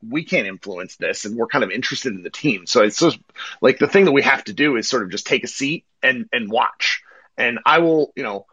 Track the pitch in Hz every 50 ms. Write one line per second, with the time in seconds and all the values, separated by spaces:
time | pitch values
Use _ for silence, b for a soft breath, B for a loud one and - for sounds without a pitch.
0 | 110 113 127 160 160 - 185 151 104 95 95 90 - 101 92 87 90 - - -
1 | - 82 101 - - 104 110 117 113 - - 139 110 92 95 120 131 - 139 -
2 | - 135 98 90 85 82 - - - 151 107 92 85 - - 113 107 107 - -
3 | 170 160 - - _ _ _ B B B B B B 127 131 - 143 143 - 196
4 | 196 165 139 139 - 135 135 127 - - 98 127 147 151 131 110 107 - - 120
5 | 101 90 95 104 - - 143 117 - 117 - - 139 139 160 - - _ _ _
6 | - 131 131 120 110 - - 123 110 101 110 107 113 - - - - - - -
7 | b b b b b b b - 123 120 120 - - 143 156 165 170 165 160 156
8 | 143 - - - 131 107 101 98 - _